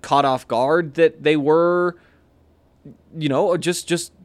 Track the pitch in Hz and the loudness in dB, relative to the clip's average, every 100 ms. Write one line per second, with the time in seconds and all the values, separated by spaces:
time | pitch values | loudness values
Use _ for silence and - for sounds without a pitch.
0 | - 143 139 127 - 117 131 165 165 143 | -2 0 2 -2 -2 -2 0 0 -2 0
1 | 160 160 151 156 143 156 175 175 175 175 | 0 2 0 0 2 2 2 0 -2 -6
2 | _ _ _ _ _ _ _ _ - - | _ _ _ _ _ _ _ _ -20 -20
3 | _ 160 151 135 190 180 170 175 - 170 | _ -6 -2 0 0 0 -2 -6 -4 -6
4 | - - | -6 -16